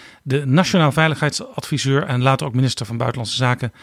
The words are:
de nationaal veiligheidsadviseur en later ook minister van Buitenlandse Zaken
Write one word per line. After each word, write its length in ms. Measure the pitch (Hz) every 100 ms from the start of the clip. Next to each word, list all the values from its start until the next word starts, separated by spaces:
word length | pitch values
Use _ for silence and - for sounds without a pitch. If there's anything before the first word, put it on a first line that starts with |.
| - -
de 240 | 135 139 135
nationaal 460 | 151 180 185 151
veiligheidsadviseur 1120 | 151 160 143 147 - - - - 147 135 139 -
en 160 | 123
later 240 | 131 135 151
ook 80 |
minister 320 | 123 131 - 107
van 100 | 117
Buitenlandse 400 | 120 123 107 -
Zaken 360 | 127 120 117 -